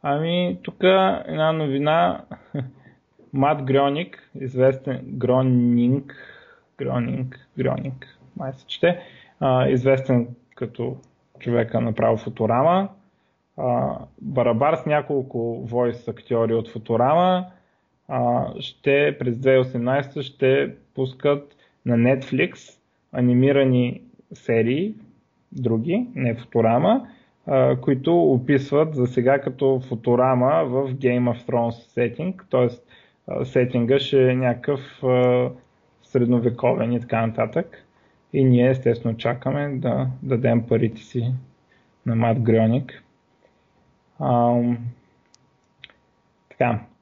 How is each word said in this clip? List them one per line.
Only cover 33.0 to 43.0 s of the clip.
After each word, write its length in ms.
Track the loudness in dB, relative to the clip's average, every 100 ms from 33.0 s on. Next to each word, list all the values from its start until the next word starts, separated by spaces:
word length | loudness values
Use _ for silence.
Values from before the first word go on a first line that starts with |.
| _ _ -10
а, 180 | -8 -2
сетинга 540 | 0 0 0 2 0
ще 320 | 2 4 4
е 40 | 2
някакъв, 680 | 0 -2 -4 -6 -6 -6
а, 460 | 0 2 4 2 0 -6 _ _ _ _
средновековен 880 | _ 0 2 2 0 0 -2 0 -2
и 60 | -4
така 280 | -2 -2 -2
нататък. 560 | -2 -4 -4 -6 -12 _ _ _ _ _
И 100 | 0
ние 260 | 4 4 4
естествено 480 | 2 0 0 -2 -4
чакаме 520 | -4 -4 -4 -4 -4
да 380 | -4 -4 -2 -4 -6
дадем 440 | -4 -2 2 0 0
парите 340 | 0 0 -4
си 320 | -10 -6 -4 -6 -10 _ _ _ _ _ -4
на 100 | 0
Мат 240 | 0 2
Грьоник. 640 | 2 4 4 0 -4 -16